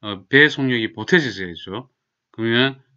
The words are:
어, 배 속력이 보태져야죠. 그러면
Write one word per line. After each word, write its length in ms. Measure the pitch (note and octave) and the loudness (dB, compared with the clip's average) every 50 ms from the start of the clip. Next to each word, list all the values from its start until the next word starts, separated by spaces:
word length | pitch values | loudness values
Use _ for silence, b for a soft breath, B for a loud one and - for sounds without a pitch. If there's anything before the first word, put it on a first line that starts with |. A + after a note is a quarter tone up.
어, 260 | - G#2 G2+ F#2+ F#2 | -12 -10 -10 -12 -4
배 220 | _ C3+ C#3 D3+ D3 | _ 4 6 6 6
속력이 440 | C#3+ C#3+ C3+ C3 B2 A#2 A2+ G#2+ - | 4 0 -2 -2 0 -2 -2 -4 -6
보태져야죠. 960 | G#2+ G#2+ - F3+ F3+ D3 A#2+ F#2+ F#2+ F#2+ F2 E2+ - - F#2+ F#2+ A2+ C3 - _ _ _ _ _ _ _ _ | -8 -2 0 2 2 2 0 -6 -10 -10 -12 -12 -14 -12 -10 -10 -10 -10 -14 _ _ _ _ _ _ _ _
그러면 500 | _ A2+ A2 A#2 A#2 A#2+ C3 C3+ C3+ C3+ _ _ _ | _ -6 -2 0 2 2 2 2 0 -6 _ _ _